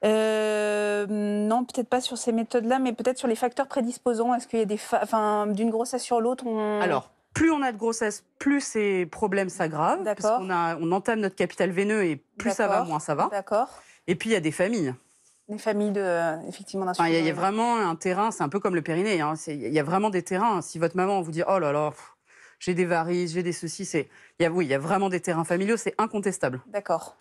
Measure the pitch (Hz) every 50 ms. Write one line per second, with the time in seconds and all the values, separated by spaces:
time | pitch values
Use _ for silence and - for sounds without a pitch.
0 | - 214 214 220 220 220 214 214 214 214 214 208 208 208 208 208 208 208 208 208
1 | 208 196 214 208 208 208 208 208 208 214 226 247 247 - - 262 233 - 247 254
2 | 247 - 254 - - 240 226 226 226 - - 240 220 233 262 262 262 247 226 -
3 | 220 254 254 - - 254 269 - 254 240 - - 269 - - 277 226 240 - -
4 | - 247 233 214 233 247 247 240 - - 233 226 220 190 208 208 - - 240 -
5 | 214 - 226 220 214 208 214 208 208 214 202 196 226 226 220 220 240 - 262 247
6 | - - 247 233 226 240 254 - 254 233 220 214 214 214 214 208 190 180 147 127
7 | - - _ _ _ _ - - 311 330 311 285 277 254 226 196 226 226 226 -
8 | 233 208 208 - - _ _ - - 277 285 277 - - - 220 208 202 190 185
9 | 180 156 - - 226 196 196 196 196 180 170 - 175 160 151 147 160 202 294 381
10 | 370 214 202 202 190 214 226 220 190 185 180 170 170 165 170 - 170 165 185 196
11 | - 247 226 220 202 190 - - 180 180 - - 180 185 170 190 202 208 220 214
12 | 185 165 147 - _ _ _ - - 214 190 - 214 202 196 220 247 170 156 147
13 | - - 147 147 - - 208 196 185 - 208 220 262 - - - - - - _
14 | _ 165 180 - - 226 226 185 151 156 151 - 180 208 240 208 151 131 127 -
15 | _ _ _ _ _ _ _ _ _ - 208 214 - 220 208 208 208 208 196 202
16 | 196 180 170 170 170 165 156 165 - - 180 - 190 - - 190 190 185 175 -
17 | 170 165 165 165 156 165 151 156 180 196 208 220 233 240 233 226 202 170 165 -
18 | - 185 180 196 214 226 208 - 160 143 - 202 - 202 180 165 151 170 160 175
19 | 196 220 196 165 147 151 156 156 - 170 147 143 101 113 151 156 139 156 180 190
20 | 214 220 185 180 - - 190 185 226 233 208 165 143 - - 160 170 165 175 180
21 | 185 196 202 190 165 165 151 165 - - 196 185 156 143 143 151 151 151 - -
22 | - - - _ _ _ - - - - _ - - 180 180 170 180 170 175 165
23 | 160 170 180 180 180 165 160 180 170 175 160 - 170 160 - - 190 - - 151
24 | - - - - - - _ - 170 165 170 185 170 127 135 139 147 165 202 190
25 | 196 190 180 165 - 190 165 165 165 - 175 185 196 214 233 214 - 202 - -
26 | 214 220 - 202 196 196 175 - 160 131 127 127 - - 202 202 202 - 165 156
27 | - - - -